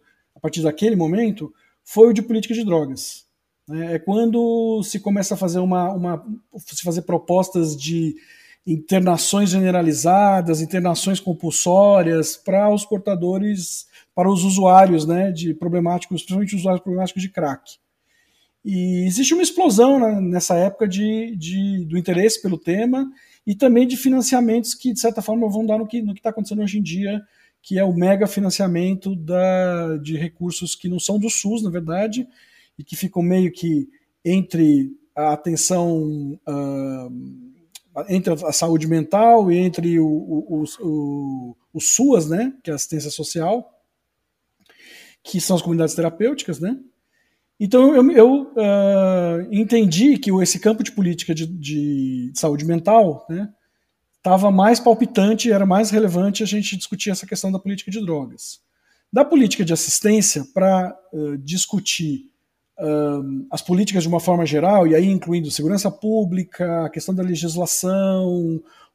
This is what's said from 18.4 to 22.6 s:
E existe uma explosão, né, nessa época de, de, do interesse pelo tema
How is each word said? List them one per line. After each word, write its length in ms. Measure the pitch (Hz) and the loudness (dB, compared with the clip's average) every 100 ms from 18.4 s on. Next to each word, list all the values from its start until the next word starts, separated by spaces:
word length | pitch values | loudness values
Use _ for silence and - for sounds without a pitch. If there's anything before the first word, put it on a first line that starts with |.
| _ _ 208 | _ _ -6
E 400 | 185 180 180 185 | -4 -2 0 0
existe 280 | 185 262 | 0 0
uma 100 | 339 | 0
explosão, 560 | 349 - 359 202 254 277 | 0 2 2 6 6 4
né, 200 | 220 208 | 2 0
nessa 360 | 185 180 - 170 | -2 -2 0 0
época 320 | 196 196 208 | 0 0 -2
de, 480 | 190 214 220 226 202 | 0 -2 -2 -6 -8
de, 480 | 160 190 196 190 160 | -8 -4 -2 -4 -4
do 120 | 175 | -4
interesse 440 | 175 175 214 - | -2 2 2 2
pelo 160 | 208 | -2
tema 520 | 170 | -4